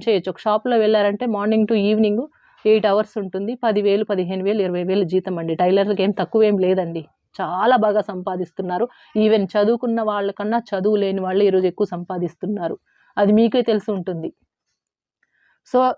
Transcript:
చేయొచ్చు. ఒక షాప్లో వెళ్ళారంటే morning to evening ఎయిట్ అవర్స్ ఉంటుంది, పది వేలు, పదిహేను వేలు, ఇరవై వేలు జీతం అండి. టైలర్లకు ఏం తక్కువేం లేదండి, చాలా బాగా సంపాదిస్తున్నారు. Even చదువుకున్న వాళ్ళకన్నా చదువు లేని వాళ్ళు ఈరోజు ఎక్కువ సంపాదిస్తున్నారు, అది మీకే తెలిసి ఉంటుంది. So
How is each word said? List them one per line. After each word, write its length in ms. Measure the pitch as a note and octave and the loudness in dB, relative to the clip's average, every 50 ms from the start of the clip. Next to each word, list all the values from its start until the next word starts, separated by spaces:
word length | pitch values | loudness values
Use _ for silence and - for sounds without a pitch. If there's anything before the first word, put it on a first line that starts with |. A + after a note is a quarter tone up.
| - | 2
చేయొచ్చు. 240 | A#3 G#3 F3+ - F#3+ | 2 0 0 0 -4
ఒక 100 | F#3 - - | -8 -4 -2
షాప్లో 320 | G#3+ G#3 G#3+ - B3 A#3+ A3+ G#3+ | -2 -2 0 0 0 2 2 2
వెళ్ళారంటే 420 | G#3+ G#3+ G#3 G3+ G3+ G3+ G3+ B3+ A#3 G#3 | 2 2 2 2 0 -2 -2 -4 -4 -4
morning 280 | G3+ G#3 G#3+ A3 A3 G#3+ A3 | -2 -2 0 2 2 2 2
to 60 | A3+ G#3 G3 G#3 | 0 0 2 2
evening 280 | G#3+ A3 A3 G#3 G#3 A3+ D4 - _ _ _ _ _ _ - | 2 2 2 2 0 -2 -4 -8 _ _ _ _ _ _ 2
ఎయిట్ 200 | G#3+ A3 G#3+ G#3+ G3+ | 2 2 4 4 2
అవర్స్ 240 | G3 G#3+ G#3+ - - A3 G3 | 2 2 0 -2 -6 -8 -8
ఉంటుంది, 280 | F#3 - F#3+ G3+ A3 B3+ B3 B3 | -6 -6 -6 -6 -6 -6 -4 -2
పది 180 | A3+ G3 G#3 G3 | 0 0 2 2
వేలు, 160 | G3 G3+ G#3+ G#3 - | 2 2 0 0 -2
పదిహేను 320 | G3+ F3+ F3+ F3 F#3+ F#3+ F#3+ | -2 -2 -2 -4 -4 -4 -2
వేలు, 140 | G3 A3 G#3+ | -2 0 0
ఇరవై 220 | F#3+ F3+ F3 F3+ F3 | 0 -2 -2 -2 -2
వేలు 200 | F#3 F#3+ G#3 F#3 | 0 0 0 0
జీతం 340 | D#3+ F#3 F#3 - - F3+ E3 | 0 -2 -2 -2 -2 -6 -6
అండి. 140 | E3 E3 D#3+ | -4 -4 -2
టైలర్లకు 460 | F3 F3+ F3+ G3 G3 G3 G#3 G3+ F3+ | 0 2 2 4 2 2 0 0 0
ఏం 100 | F#3 G#3 | 0 0
తక్కువేం 460 | G3 - E3+ - - A3 A3 G#3 G#3 | 0 -2 -4 -2 2 2 2 4 2
లేదండి, 440 | F#3 F#3 F3+ F#3+ F#3+ F3 E3+ E3 E3 D3+ - _ _ _ _ _ - | 2 2 2 0 0 -2 -4 -6 -10 -12 -12 _ _ _ _ _ -8
చాలా 340 | F3 D#3 F3 F#3 G#3+ B3 B3+ | -8 -6 -4 -2 2 2 2
బాగా 260 | A3 G#3+ G#3+ G3+ G#3 | 2 2 2 0 0
సంపాదిస్తున్నారు. 880 | - - F#3+ F#3 F#3 F#3+ F#3 F#3 F3 - _ - F#3+ F3+ F3+ F3+ A#3+ A#3+ - _ - _ - G#3+ G#3+ | -2 -4 -6 -8 -6 -6 -6 -6 -8 -8 _ -8 -6 -4 -2 -2 -4 -4 -6 _ -14 _ 0 2 2
Even 220 | G#3+ A3 G#3 G3 F#3 - | 4 4 2 0 0 0
చదువుకున్న 480 | G#3 G#3 A3 A#3+ A#3 B3 A#3 A3+ A#3 | 0 2 2 2 0 0 -4 -2 -2
వాళ్ళకన్నా 580 | A3 G#3+ G#3 G3+ G3+ G3+ G3 - G3+ G#3+ A3+ A#3+ A#3 - | -2 -2 -2 -2 -4 -4 -4 -4 -4 -2 -2 -4 -4 -4
చదువు 260 | G3+ F#3 F#3 G#3+ G#3+ | -4 -2 0 0 2
లేని 260 | G3+ G3 G3 F#3+ F#3+ F#3+ | 2 0 0 -2 -2 -2
వాళ్ళు 160 | F#3 F#3 G3 G3+ | -2 0 2 2
ఈరోజు 240 | G3 F#3+ F#3 F#3 F3+ | 4 2 2 2 0
ఎక్కువ 160 | F3 - G#3 - F3+ | 0 -2 -4 -4 -4
సంపాదిస్తున్నారు, 840 | E3+ F3 - F#3 F3 F3 E3 - - G#3 G3 G#3 F#3+ E3+ E3 - - _ _ _ _ _ _ - | -8 -8 -8 -6 -6 -6 -6 -6 -8 -6 -6 -6 -4 -4 -6 -8 -8 _ _ _ _ _ _ -2
అది 140 | G3+ G#3 G3+ | 0 2 4
మీకే 300 | G#3+ A3 A#3 A3 C4 B3 | 6 4 4 4 2 0
తెలిసి 300 | A#3+ A#3+ G#3+ G#3 - A3 G3+ | 0 2 0 -2 -2 -4 -6
ఉంటుంది. 340 | F#3+ F3 F#3+ F3 D#3+ D#3+ E3 - _ _ _ _ _ _ _ _ _ _ _ _ _ _ _ _ _ _ _ _ _ _ _ _ _ _ _ | -6 -4 -6 -6 -6 -8 -10 -12 _ _ _ _ _ _ _ _ _ _ _ _ _ _ _ _ _ _ _ _ _ _ _ _ _ _ _
So 80 | - B3 B3+ B3+ - | 0 2 2 2 0